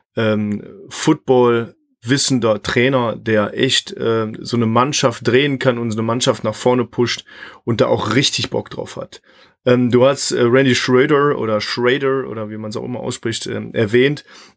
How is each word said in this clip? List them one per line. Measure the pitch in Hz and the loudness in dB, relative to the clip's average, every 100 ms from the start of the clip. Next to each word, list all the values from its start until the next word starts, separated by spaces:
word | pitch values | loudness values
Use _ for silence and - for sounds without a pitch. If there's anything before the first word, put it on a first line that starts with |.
| _ - | _ -2
ähm, | 110 107 104 104 - - - | 0 0 -2 -6 -10 -20 -12
Football | - - 156 - 127 120 117 110 - _ _ | -2 0 0 2 4 4 2 -2 -12 _ _
wissender | 110 139 - 131 113 104 | -2 0 2 2 2 0
Trainer, | - - 127 135 117 | -2 0 2 0 -2
der | 107 113 107 101 - | -4 -2 0 0 -2
echt, | 131 - - | 0 0 -4
äh, | - 117 113 110 113 | -4 -2 -2 -2 -8
so | - 120 | -4 -2
eine | 113 | 0
Mannschaft | 113 131 147 - - 120 | 2 0 0 -2 0 2
drehen | 120 147 135 | 2 2 0
kann | 131 120 | 0 0
und | 117 | -2
so | 110 | -2
eine | 113 | -2
Mannschaft | 117 135 113 | 0 0 0
nach | 113 | -4
vorne | 107 127 123 113 | -2 0 0 0
pusht | - 120 - - - - - | -2 -2 -2 -10 -20 -20 -10
und | - 117 | -4 0
da | 120 | 2
auch | 117 110 | 0 0
richtig | 113 143 - - | 0 0 -2 -4
Bock | - - | -6 -8
drauf | - - - | -10 -10 -12
hat. | - - _ _ _ _ - | -14 -16 _ _ _ _ 0
Ähm, | 123 123 | 2 4
du | 120 131 | 4 4
hast, | 135 - | 2 0
äh, | 120 | 2
Randy | 120 127 135 | 4 4 4
Schroeder | 120 - 127 147 147 147 143 | 2 2 2 4 4 2 0
oder | 113 107 | -2 -2
Schrader | - - 120 139 135 135 131 | -4 -2 0 0 0 -2 -6
oder | 113 107 | -8 -10
wie | 107 | -10
man's | 107 107 | -10 -10
auch | |
immer | 123 120 | -8 -8
ausspricht, | - 123 117 110 - | -8 -6 -6 -6 -6
ähm, | 113 110 | -8 -6
erwähnt. | - 110 120 135 147 - - - | -2 2 4 4 0 -10 -20 -20